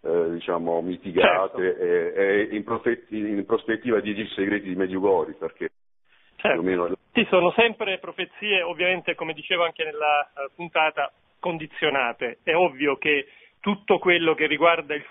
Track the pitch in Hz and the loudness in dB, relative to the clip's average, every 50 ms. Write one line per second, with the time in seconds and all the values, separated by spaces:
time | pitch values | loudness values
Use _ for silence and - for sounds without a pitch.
0 | - 78 82 87 85 82 85 85 - - 87 82 85 85 82 85 85 90 90 87 | -2 0 0 2 2 0 -2 -6 -4 -4 -4 -2 0 0 -2 -2 -2 -4 -6 -6
1 | - 98 87 - - - 87 92 95 95 - - 92 92 90 - 92 87 87 87 | -8 -4 0 2 2 2 2 0 -2 -2 -4 -2 -2 -2 -2 -2 -2 0 0 0
2 | 85 87 78 92 98 98 98 104 104 - - 107 104 113 113 113 - 120 120 120 | 0 -2 -2 -2 0 2 2 0 0 -2 -4 -8 -6 -6 -8 -4 -2 -2 -2 -2
3 | - _ 104 107 104 104 104 101 98 - - - - - 113 107 - 127 113 104 | -6 _ -8 -6 -4 -4 -4 -4 -2 -2 -2 -4 -2 -4 -6 -4 -2 0 0 0
4 | 98 107 104 98 110 - - - 98 101 101 101 95 95 90 92 98 92 92 95 | 0 -2 -6 -6 -6 -8 -4 -4 -2 0 -2 -2 -4 -6 -4 -2 -2 -2 -2 0
5 | 92 101 95 87 76 80 80 - 82 82 - _ 82 80 _ _ _ _ _ _ | 2 2 2 2 0 -2 -6 -10 -10 -10 -8 _ -10 -10 _ _ _ _ _ _
6 | _ _ _ _ _ _ _ - - 208 143 98 170 185 185 180 87 170 185 - | _ _ _ _ _ _ _ -4 0 0 0 2 2 0 2 2 0 -2 -4 -6
7 | _ _ _ - 226 - - 180 175 - - - 233 233 220 - 220 196 190 180 | _ _ _ 0 2 4 4 4 4 4 4 4 4 4 2 -2 -4 -4 -4 -6
8 | - 185 - - 180 175 - - 208 208 202 190 175 170 175 151 180 180 185 175 | -8 -14 -8 -8 -8 -8 -8 -8 -4 0 0 0 0 -2 -2 0 0 0 0 0
9 | - - 165 - 165 160 160 147 147 - 185 175 170 165 160 - 160 156 151 151 | -2 -4 -4 -4 -4 -8 -8 -8 -2 -2 0 2 2 0 0 -4 -6 -6 -4 -2
10 | 151 151 147 147 143 - _ 143 139 135 _ - 170 165 _ 165 156 156 151 - | 2 2 2 2 2 -2 _ -10 -10 -10 _ -10 -12 -2 _ 2 2 2 2 0
11 | 143 131 _ _ _ _ _ _ - 180 175 165 156 147 - - - 151 135 139 | -4 -4 _ _ _ _ _ _ -6 -4 -4 -4 -8 -12 -6 0 0 2 2 2
12 | 127 120 110 _ 131 120 - _ _ - 156 170 180 170 135 127 143 143 135 - | 0 0 -2 _ -6 -6 -6 _ _ 0 4 4 4 2 2 0 0 0 0 0
13 | - 156 147 143 135 - - - - - _ _ - 202 208 202 _ - 202 170 | 0 0 0 0 0 -6 -16 -20 -20 -20 _ _ -2 -2 -2 -2 _ 2 2 2
14 | - 180 175 170 165 160 160 156 160 151 156 147 160 170 170 165 151 139 151 147 | 4 4 4 4 4 2 2 2 2 0 2 4 4 4 4 4 0 -6 -6 -8
15 | 143 - | -8 -10